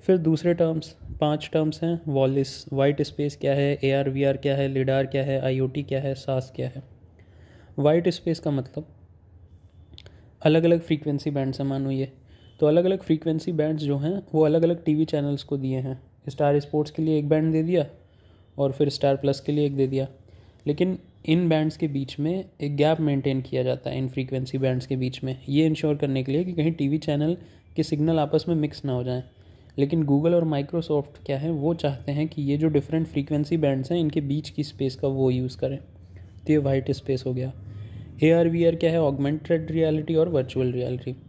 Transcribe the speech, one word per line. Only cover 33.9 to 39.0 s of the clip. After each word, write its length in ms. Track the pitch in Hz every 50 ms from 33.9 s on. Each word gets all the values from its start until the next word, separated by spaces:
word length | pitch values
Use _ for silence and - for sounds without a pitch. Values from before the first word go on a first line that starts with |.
हैं, 80 | 170 175
इनके 220 | 165 151 147 165
बीच 280 | 147 139 143 151 151 -
की 140 | - - 147
स्पेस 320 | - - - 139 131 131
का 120 | - - 135
वो 240 | 135 135 135 131
यूज़ 260 | 127 127 127 127 127 -
करें। 200 | - 131 135 139 - - - - - - - - - - - - - -
तो 60 | 151
ये 40 | 151
व्हाइट 340 | 139 139 135 135 131 -
स्पेस 320 | 135 - - - 135 127 -
हो 80 | 131 127
गया। 200 | 127 127 131 - - - - - - - - - - - - - - -
एआर 240 | 156 165 170 170 170
वीआर 280 | 165 170 170 165 165
क्या 160 | 160 - 165
है? 100 | 165 170